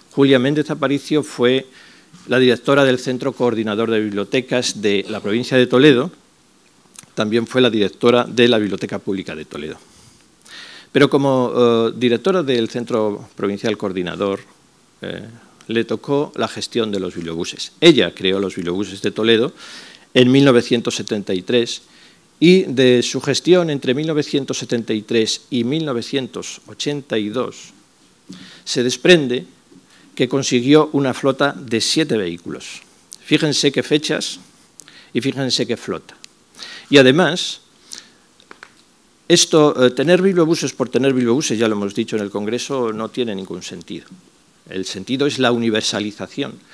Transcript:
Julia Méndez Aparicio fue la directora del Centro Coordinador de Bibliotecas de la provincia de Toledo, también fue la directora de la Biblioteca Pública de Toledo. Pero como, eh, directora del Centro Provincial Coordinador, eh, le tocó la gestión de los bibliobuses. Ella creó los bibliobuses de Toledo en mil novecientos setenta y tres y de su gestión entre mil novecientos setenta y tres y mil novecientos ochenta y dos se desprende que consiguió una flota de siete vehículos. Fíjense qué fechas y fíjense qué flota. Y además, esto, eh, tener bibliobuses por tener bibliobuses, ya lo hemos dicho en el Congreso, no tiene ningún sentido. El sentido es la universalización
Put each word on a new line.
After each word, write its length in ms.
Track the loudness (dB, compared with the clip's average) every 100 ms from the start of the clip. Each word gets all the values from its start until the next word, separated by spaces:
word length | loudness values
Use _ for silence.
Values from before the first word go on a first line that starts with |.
| _
Julia 300 | 2 4 4
Méndez 320 | 2 0 -4
Aparicio 500 | -4 -2 -2 -2 -2
fue 460 | -2 0 2 0 -2 -16 -20 -20 _ -18 -2
la 140 | 2
directora 440 | 2 2 2 2
del 140 | 4 2
Centro 340 | -2 -4 -4
Coordinador 600 | -2 -2 0 -2 -2 0
de 80 | 0
Bibliotecas 840 | -2 -4 -2 -2 -2 -2 -4 -4
de 240 | -2 -2 -2
la 120 | -8
provincia 360 | -4 -4 0 2
de 120 | 2
Toledo, 420 | 6 6 6 0 -8 _ _ _ _ _ _ _ -20 -10
también 320 | -4 0 0 0
fue 160 | 0
la 80 | 2
directora 540 | 2 -2 2 4 4
de 220 | 2 2 4
la 120 | 4
Biblioteca 400 | 0 -4 -6 -8
Pública 360 | -6 -6 -8
de 120 | -12 -12
Toledo. 320 | -12 -12 -14 -20 -20 -20 _ _ _ -20 -20 -20 -20 -2
Pero 160 | 2 4
como, 420 | 4 2 2 0 2
eh, 360 | 2 2 0 0
directora 460 | 0 0 0 0
del 260 | 0 0 -2
Centro 640 | -4 -4 -2 -2 -4 -12
Provincial 440 | -6 -6 -4 -4 -4
Coordinador, 600 | -4 -4 -6 -4 -4 -4 -10 _ _ _ _ _
eh, 260 | -12 -12 -14 -20 -20 _ -6
le 180 | -4
tocó 460 | -2 -4 -2 -2 -2 -4
la 100 | -6
gestión 460 | -6 -6 -4 -2
de 80 | -4
los 140 | -6
bibliobuses. 580 | -8 -8 -8 -8 -10 -14 _
Ella 340 | 4 6 2
creó 240 | -2 -2 0
los 180 | -2 -6
bibliobuses 440 | -6 -6 -6 -6
de 120 | -6
Toledo 420 | 0 2 2 2 -6 -20 -20 -20 -20 _
en 180 | 4 6
mil 140 | 6
novecientos 500 | 6 6 4 -2 -2
setenta 380 | -6 -6 -6 -4
y 80 | -6
tres 440 | 0 0 0 -6 -16 _ -20 _ _ 2
y 260 | 6 6
de 380 | 4 2 4 4
su 200 | 2 -4
gestión 480 | -4 -2 2 2 2
entre 240 | -2 -2
mil 120 | -2 -2
novecientos 520 | -2 -2 -4 -4 -8
setenta 340 | -4 -4 -2
y 80 | -6
tres 460 | -2 0 0 -4 -6
y 160 | -4
mil 220 | -2 -4 -4
novecientos 760 | -6 -6 -6 -6 -10 -12 -16 -16
ochenta 500 | -10 -6 -6 -4 -4
y 140 | -4
dos 420 | -4 -6 -10 -20 -20 _ _ _ _ -20 -20 -20 -18
se 180 | -6 -2
desprende 640 | -2 0 4 4 2 -4 -8 _ _ -20 _ _ _
que 140 | -4 -2
consiguió 600 | 0 0 0 6 4 4
una 220 | 0 -2
flota 400 | 0 -2 0 0 -2
de 240 | -4 -2
siete 380 | 0 0 0 -2
vehículos. 640 | -2 -6 -12 -14 -14 -18 -20 _ _ -16
Fíjense 480 | -2 0 0 0 0
qué 100 | 0
fechas 560 | 0 -2 -2 -6 -6 -12 -18 _ _ -20 -20 -20 -10
y 80 | -6
fíjense 440 | -4 -4 -4 -2 -4
qué 120 | -6
flota. 360 | -8 -10 -12 -20 -20 _ _ -20 -20 -18 4
Y 100 | 8
además, 640 | 8 6 2 0 -6 -10 _ _ -20 -20 -20 _ _ _ -20 -20 -20 _ _ _ _ _ 2
esto, 480 | 2 4 4 4 4 2
eh, 40 |
tener 320 | 2 2 4
bibliobuses 500 | 4 2 2 0 -2
por 160 | -4 -2
tener 240 | 0 2
bibliobuses, 460 | 2 2 2 0 0
ya 80 | 0
lo 80 |
hemos 220 | 0 -4 -6
dicho 180 | -4
en 80 | -4
el 80 | -4
Congreso, 640 | -6 -4 -6 -4 -4 -4
no 160 | -4 -6
tiene 260 | -6 -4
ningún 300 | -6 -8 -12
sentido. 420 | -12 -16 -14 -16 -16 -20 _ _ _ _ -12
El 140 | -10
sentido 420 | -10 -10 -6 -2 -2
es 140 | 0
la 100 | 0
universalización 1040 | 0 0 0 -2 -4 -6 -8 -12 -10 -10 -12 -20